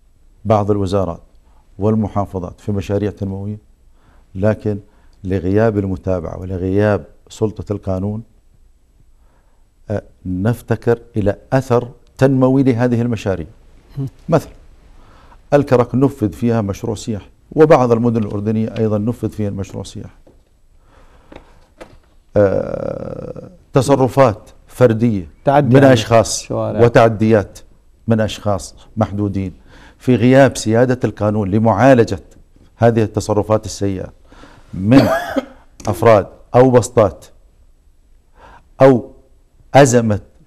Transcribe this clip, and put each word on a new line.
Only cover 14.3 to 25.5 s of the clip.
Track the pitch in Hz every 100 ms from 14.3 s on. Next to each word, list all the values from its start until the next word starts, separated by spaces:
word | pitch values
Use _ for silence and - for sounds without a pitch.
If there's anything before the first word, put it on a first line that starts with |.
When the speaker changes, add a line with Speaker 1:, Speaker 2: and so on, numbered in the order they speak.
| 165 - - - - - - - - - - _
Speaker 1:
الكرك | 143 143 123 117 123
نفذ | 139 - 107
فيها | 76 120 117
مشروع | 98 92 113 104
سياحي، | - 104 - _ _
وبعض | - 156 151 123
المدن | 113 120 113
الأردنية | 104 104 104 110 110 104
أيضًا | 110 107
نفذ | 110 117 107
فيها | - 104
المشروع | 101 95 110
سياحي. | 101 107 - - _ _ _ _ _ _ _ _ _ _ _ - - _ _ _ - - _ _ _ 107
آه، | 98 50 - 50 50 50 50 50 - - - - _
تصرفات | 139 127 135 131 - 131 95 - - _
فردية | - 123 110 120 101 80 -
Speaker 2:
تعدي | -